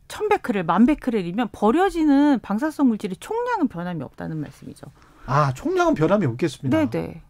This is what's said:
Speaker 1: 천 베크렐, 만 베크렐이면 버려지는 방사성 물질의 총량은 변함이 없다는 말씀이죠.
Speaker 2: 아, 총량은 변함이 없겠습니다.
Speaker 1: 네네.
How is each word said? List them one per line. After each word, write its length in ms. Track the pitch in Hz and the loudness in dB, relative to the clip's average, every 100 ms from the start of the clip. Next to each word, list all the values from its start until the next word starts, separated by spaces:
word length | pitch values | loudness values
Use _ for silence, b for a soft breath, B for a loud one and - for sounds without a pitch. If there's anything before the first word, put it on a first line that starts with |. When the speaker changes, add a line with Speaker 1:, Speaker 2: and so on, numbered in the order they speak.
| - | -18
Speaker 1:
천 200 | - 415 | -6 -2
베크렐, 360 | 415 - 208 | 0 0 -2
만 240 | 165 175 254 | 0 4 4
베크렐이면 600 | 302 - 226 170 196 240 | 4 -2 -4 -4 -4 -6
버려지는 880 | - 208 294 392 330 311 277 294 254 | 0 2 4 2 2 4 4 4 2
방사성 460 | - 208 302 302 269 | 0 -2 -2 2 2
물질의 300 | 214 202 185 | 2 -4 -8
총량은 500 | - 440 494 466 269 | -6 -4 -2 0 -2
변함이 360 | 170 175 165 | -2 -8 -8
없다는 340 | 123 - 170 160 | -10 -10 -8 -8
말씀이죠. 500 | 143 - - - - b b b - | -10 -12 -18 -18 -20 b b b -2
Speaker 2:
아, 260 | 139 143 | 0 0
총량은 400 | 127 311 370 349 | -2 -2 2 2
변함이 320 | 214 160 208 147 | 2 2 2 2
없겠습니다. 640 | 117 165 - 135 320 285 | 0 -4 -2 0 0 0
Speaker 1:
네네. 320 | 165 165 165 - | -2 -6 -12 -20